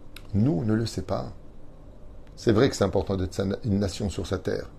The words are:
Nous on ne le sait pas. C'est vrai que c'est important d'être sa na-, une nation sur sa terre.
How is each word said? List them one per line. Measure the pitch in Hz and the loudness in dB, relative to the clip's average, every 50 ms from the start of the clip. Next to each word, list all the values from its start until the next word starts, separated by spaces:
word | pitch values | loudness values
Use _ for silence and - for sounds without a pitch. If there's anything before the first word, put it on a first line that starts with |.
| - - - - - - - | -16 -16 -14 -14 -6 0 2
Nous | 101 110 139 175 | 4 6 6 4
on | 117 - | 4 2
ne | 107 107 | 2 2
le | 110 117 | 2 2
sait | 110 - - - | 0 -2 -4 -4
pas. | - 98 120 123 - - - - - - - - - - - - - - - - - - - - - - | -2 -2 -4 -4 -6 -10 -12 -14 -16 -14 -14 -14 -14 -16 -16 -16 -18 -16 -16 -16 -16 -14 -14 -14 -14 -14
C'est | - - 120 110 | 0 4 4 6
vrai | 104 131 139 | 8 6 6
que | - | 4
c'est | - 101 | 4 2
important | 95 87 101 87 - 98 92 | 2 2 2 2 2 0 0
d'être | 92 92 - | -2 -2 -2
sa | - 98 | -2 -2
na-, | 95 98 - - | -2 -2 -2 0
une | 117 98 101 | 2 2 2
nation | 101 95 - - 110 95 | 2 0 -2 -2 -4 -4
sur | - - 92 | -2 -4 -4
sa | - 95 90 | -2 -2 -2
terre. | - 104 104 - - - - | -2 -2 -2 -2 -4 -8 -12